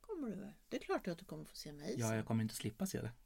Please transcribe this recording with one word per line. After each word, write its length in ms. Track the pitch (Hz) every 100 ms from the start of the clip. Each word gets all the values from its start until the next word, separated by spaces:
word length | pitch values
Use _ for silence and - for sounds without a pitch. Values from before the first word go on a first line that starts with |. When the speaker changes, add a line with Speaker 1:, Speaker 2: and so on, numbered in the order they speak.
Speaker 1:
Kommer 280 | - 392 254
du 60 | 196
väl? 180 | 202 - -
Det 80 | 262
är 40 |
klart 260 | - 359 -
att 100 | 165
du 80 | -
kommer 200 | 156 151
få 100 | -
se 160 | 151
mig 220 | 147 147 -
Speaker 2:
Ja, 100 | 113
Speaker 1:
så. 40 | 110
Speaker 2:
jag 100 | 110
kommer 180 | 113
inte 120 | 110 -
slippa 300 | 107 - -
se 160 | -
det. 100 | - -